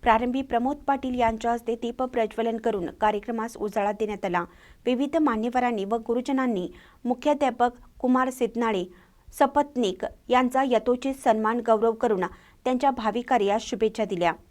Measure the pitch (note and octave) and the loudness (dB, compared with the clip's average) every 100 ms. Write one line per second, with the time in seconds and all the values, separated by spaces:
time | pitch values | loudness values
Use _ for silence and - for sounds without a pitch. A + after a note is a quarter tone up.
0 | - A3 B3 B3+ C4+ A#3 B3 D4 - C#4 | 4 2 2 -4 -2 0 0 -4 -2 -2
1 | C4 B3 A3+ A3 A#3 A#3+ A#3 A#3 A#3 A#3 | -2 0 0 0 -2 -4 -4 -4 -4 -4
2 | B3+ B3 G#3+ A3 A3+ A3+ A3+ G#3 F3 - | -4 0 -2 0 -2 0 -2 -2 -4 0
3 | G#3+ G#3 G#3 A3+ A3+ - G#3 G3+ G3+ G#3 | 0 0 -4 -6 -6 -6 -4 -2 -2 -2
4 | G#3+ G#3 G3+ F3 E3+ - - - - B3 | -4 -4 -2 -2 -4 -12 -20 -8 -2 0
5 | C#4+ D#4+ D4+ A3 A#3 B3 B3 A#3 G3 A#3 | 0 2 2 0 -2 0 0 -2 -2 -4
6 | A3+ A#3+ B3+ C4+ B3+ G#3+ F3 - - - | -2 -4 0 0 0 -2 -4 -10 -20 -10
7 | A#3 B3 D4 D4 C#4+ A#3+ A#3+ B3 - - | -4 -2 0 2 0 2 0 0 -20 -6
8 | B3+ B3+ C4 B3+ A#3+ A#3 A#3 G3+ F3+ - | 0 2 2 0 -2 0 0 0 -4 -10
9 | _ _ - - C4+ D4 C#4+ B3 G#3+ F3+ | _ _ -20 2 2 4 0 0 -2 -2
10 | - - - B3 B3+ C4 C4+ A#3 A#3 B3 | -8 -10 0 2 4 2 2 2 2 0
11 | C4+ C4+ C4 A3 G#3+ A#3 A3+ A3 A3+ A3 | -2 -2 2 2 2 0 2 4 4 2
12 | B3 G3+ F3 - - _ - B3+ C#4 B3 | 0 2 -2 -6 -20 _ -2 2 0 0
13 | A3 G#3+ A#3+ B3+ G3+ G#3 A#3+ A3 A3 A3 | -2 -2 0 2 2 0 -2 0 0 0
14 | G#3 F#3+ E3+ D#3+ - | -4 0 0 0 -10